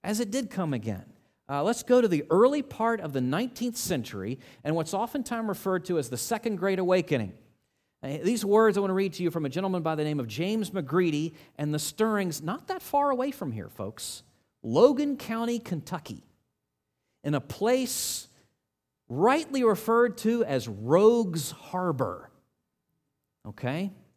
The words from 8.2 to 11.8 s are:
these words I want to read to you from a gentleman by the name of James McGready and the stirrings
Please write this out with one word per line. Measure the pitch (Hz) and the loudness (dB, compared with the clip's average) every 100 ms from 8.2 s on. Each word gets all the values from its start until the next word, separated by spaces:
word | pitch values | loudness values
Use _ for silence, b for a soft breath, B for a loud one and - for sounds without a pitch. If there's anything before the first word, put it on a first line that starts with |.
these | 160 233 | 0 0
words | 202 208 220 196 | 4 6 6 4
I | |
want | 196 | 0
to | |
read | 190 196 | 0 0
to | - | 0
you | 175 | -2
from | 165 | -2
a | 147 | -4
gentleman | 147 190 185 | -2 -2 -2
by | 160 | -2
the | 156 | -2
name | 151 147 | -2 -2
of | 120 | -4
James | 107 180 220 202 | -4 -2 -2 -2
McGready | 190 135 165 175 147 160 B B - | -6 -2 2 2 0 -4 B B -6
and | 147 | -4
the | |
stirrings | 151 | -2